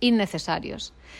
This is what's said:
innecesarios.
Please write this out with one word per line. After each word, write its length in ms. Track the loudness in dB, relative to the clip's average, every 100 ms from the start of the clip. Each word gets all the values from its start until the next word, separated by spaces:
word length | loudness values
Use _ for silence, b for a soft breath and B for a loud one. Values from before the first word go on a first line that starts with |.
innecesarios. 920 | 4 4 2 -2 -4 -4 -4 -10 -12 -16 B B